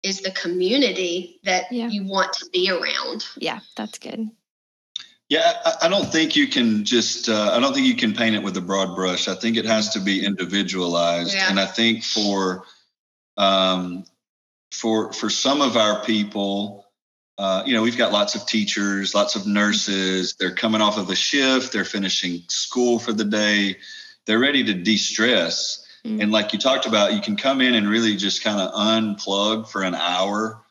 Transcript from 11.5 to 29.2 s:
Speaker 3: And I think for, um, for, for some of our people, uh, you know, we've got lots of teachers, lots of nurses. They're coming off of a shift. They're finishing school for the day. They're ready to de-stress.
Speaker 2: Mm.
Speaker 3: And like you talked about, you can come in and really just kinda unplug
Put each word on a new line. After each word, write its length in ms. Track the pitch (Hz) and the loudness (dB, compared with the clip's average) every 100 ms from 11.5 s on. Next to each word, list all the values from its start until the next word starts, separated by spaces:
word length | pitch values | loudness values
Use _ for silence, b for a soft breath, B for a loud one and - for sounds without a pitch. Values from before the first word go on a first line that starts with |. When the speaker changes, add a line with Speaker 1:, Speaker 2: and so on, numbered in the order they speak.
Speaker 3:
And 80 | 95 | 0
I 80 | 95 | -2
think 380 | - 117 113 | 0 0 0
for, 600 | - 113 104 98 95 92 B B B _ _ _ _ - | -2 -2 0 0 0 -4 B B B _ _ _ _ 0
um, 680 | 98 95 95 92 90 90 95 _ _ _ _ _ _ | 2 4 2 0 -4 -8 -14 _ _ _ _ _ _
for, 400 | - 113 110 - | -4 0 0 0
for 180 | - 107 | -4 -4
some 300 | - 131 143 | -2 0 2
of 160 | 139 113 | 2 2
our 280 | 107 104 | 2 0
people, 800 | - 107 104 104 98 101 104 - _ _ _ _ _ - | 0 0 0 -2 -2 -2 -6 -10 _ _ _ _ _ -4
uh, 240 | 98 95 98 | -2 0 0
you 80 | |
know, 80 | 117 | 2
we've 160 | 117 120 | 2 2
got 140 | 117 | 2
lots 220 | 104 101 | 2 0
of 120 | 107 - | -2 -2
teachers, 680 | 113 101 - 101 98 98 | -2 0 -2 -2 -2 0
lots 220 | 101 101 104 | 0 0 -2
of 100 | 98 | 0
nurses. 880 | 101 104 104 - 98 92 92 90 - | 2 2 0 0 0 0 0 -2 -4
They're 160 | 90 | -4
coming 260 | 90 110 110 | -2 0 2
off 160 | 104 104 | 2 0
of 120 | 92 | -2
a 60 | 92 | -2
shift. 560 | - 143 135 131 127 | 0 2 4 2 0
They're 120 | 107 | -4
finishing 580 | 92 104 95 - 90 87 - | -4 -4 -2 -2 -4 -6 -6
school 500 | - - 127 123 120 | -6 -4 0 2 2
for 140 | 120 | -2
the 120 | 110 | -2
day. 520 | 104 107 104 104 98 95 B B B B - | 0 0 2 2 0 -2 B B B B 0
They're 120 | 110 | 2
ready 260 | 135 143 | 4 2
to 100 | 110 | 0
de-stress. 1120 | 92 90 107 - - 120 110 82 - - - B B | 0 2 0 0 0 2 4 2 -2 -4 -8 B B
Speaker 2:
Mm. 180 | 113 107 | -6 -2
Speaker 3:
And 100 | 104 | 2
like 200 | 107 104 | 2 0
you 60 | 101 | 0
talked 280 | 131 135 117 | 2 0 2
about, 260 | 107 101 | 2 4
you 60 | 104 | 2
can 160 | 107 101 | 0 0
come 240 | 135 135 | 0 2
in 140 | 127 | 4
and 140 | 117 101 | 4 4
really 280 | 110 113 101 | 2 2 0
just 260 | 98 - | -2 -2
kinda 280 | 110 104 92 | -2 -2 -2
unplug 920 | 104 104 110 110 101 | 0 2 2 0 -4